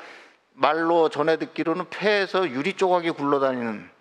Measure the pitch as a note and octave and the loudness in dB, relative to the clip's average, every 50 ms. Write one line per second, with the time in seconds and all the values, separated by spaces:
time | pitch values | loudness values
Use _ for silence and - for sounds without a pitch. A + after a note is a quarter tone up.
0 | - - - - - - _ _ _ _ _ - B2+ C#3 D3+ D#3+ E3 E3 E3+ E3+ | -14 -20 -20 -20 -20 -20 _ _ _ _ _ 0 0 2 2 2 2 2 4 4
1 | D#3+ D#3 - C#3 D3 D#3+ D#3+ D#3 D#3+ C3+ - - D#3 E3 E3 F3+ F3 - - - | 4 2 2 0 0 0 0 0 -2 -6 -6 -4 -2 -2 -2 -2 -4 -8 -8 -2
2 | F3+ G#3 G#3 G3+ F#3+ F3+ - F#3 F#3 E3 A#2+ C3 C#3+ F#3+ F#3+ - G3 F#3 F3+ F3+ | 0 0 2 2 0 0 0 0 0 0 -2 -2 -4 -4 -2 0 2 2 2 2
3 | E3 E3 D#3 D3+ C#3+ C#3+ C#3+ C#3 C3+ C3+ B2+ B2 A#2+ A2+ G#2+ - F2 F2 - _ | 0 -2 -4 -2 0 0 2 2 2 0 0 -2 -4 -6 -6 -8 -12 -16 -20 _